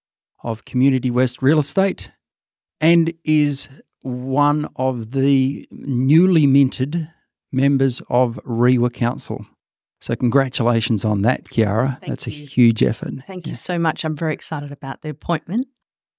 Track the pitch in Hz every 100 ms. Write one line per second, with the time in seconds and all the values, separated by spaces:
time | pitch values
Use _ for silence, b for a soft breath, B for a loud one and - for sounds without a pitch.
0 | _ _ _ _ 123 113 - 127 135 131
1 | 123 120 127 - 131 156 143 - 190 -
2 | - _ _ _ _ _ _ _ 156 170
3 | 165 165 - 151 147 139 - 143 - _
4 | 131 123 127 135 143 151 147 - 131 123
5 | 110 131 139 139 131 - - - - 123
6 | 131 156 185 175 143 135 131 - 135 165
7 | 156 _ _ _ _ 123 139 139 135 120
8 | - 123 127 117 - 117 123 127 120 -
9 | 117 - - 110 110 _ _ _ _ _
10 | - 120 123 135 135 - 117 117 - 110
11 | 110 104 101 135 - - 104 104 135 131
12 | - 123 - 147 147 - 120 113 127 117
13 | - 143 - 190 - 120 - 175 165 -
14 | 156 151 165 143 - 151 143 143 135 123
15 | 151 147 - 165 - 208 269 _ _ _
16 | _